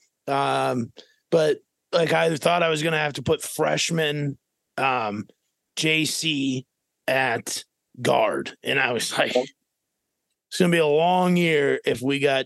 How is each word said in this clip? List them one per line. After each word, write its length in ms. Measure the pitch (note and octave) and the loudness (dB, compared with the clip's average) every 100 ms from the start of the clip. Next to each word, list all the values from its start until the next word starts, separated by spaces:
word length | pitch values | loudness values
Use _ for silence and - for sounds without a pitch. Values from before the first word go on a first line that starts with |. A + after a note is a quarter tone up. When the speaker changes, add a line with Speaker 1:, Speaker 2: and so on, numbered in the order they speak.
| _ _ - | _ _ -4
Speaker 1:
Um, 680 | C#3 C#3 C3+ C3+ B2+ A#2 - - _ - | -2 0 0 -2 -2 -6 -10 -20 _ 0
but, 280 | E3 D#3 C#3+ _ _ - | 2 2 0 _ _ -4
like, 200 | E3+ D#3 | 0 2
I 240 | D#3+ E3 D#3 | 2 2 2
thought 260 | E3+ F3 | 2 2
I 60 | E3 | 2
was 140 | D#3 | 0
gonna 160 | D#3+ D#3 | 0 0
have 160 | D3+ | -2
to 80 | C#3 | -4
put 180 | A#2+ D3+ | 0 -2
freshman, 920 | - - D3+ D#3 - E3 D3+ D3 C#3+ C3+ _ _ _ - | -2 -2 0 0 0 0 0 -2 -4 -6 _ _ _ -4
um, 500 | C3+ B2+ G#2+ G#2 - _ _ _ _ - | -2 0 -2 -6 -10 _ _ _ _ -4
J 280 | D#3+ D#3 | 0 0
C 640 | D3 - D#3+ D3 C3+ C3 - _ _ _ - | 0 -2 -4 -2 -2 -4 -8 _ _ _ -2
at 560 | C3 C3 A#2+ - - - _ _ - | 0 0 -2 -4 -10 -12 _ _ -4
guard. 520 | A#2+ B2 G#2+ C#2 - - | 0 2 2 -2 -8 -10
And 160 | - C3+ | -4 -2
I 140 | B2+ | 0
was 240 | A#2+ - - | -2 -4 -2
like, 140 | C#3 | 0
Speaker 2:
Okay. 160 | B2 B2+ _ _ _ _ _ _ _ _ _ - | 0 -2 _ _ _ _ _ _ _ _ _ -10
Speaker 1:
"It's 80 | - | 0
gonna 120 | F3+ | 2
be 40 | E3+ | 4
a 80 | D3+ | 4
long 500 | D3 F3 F#3 F3+ F3+ | 4 4 2 2 2
year 420 | E3+ D3+ C#3 C3+ C#3+ | 2 2 2 0 -2
if 160 | B2 | -2
we 160 | C3 C#3+ | -2 0
got 260 | C#3 C3+ | 2 0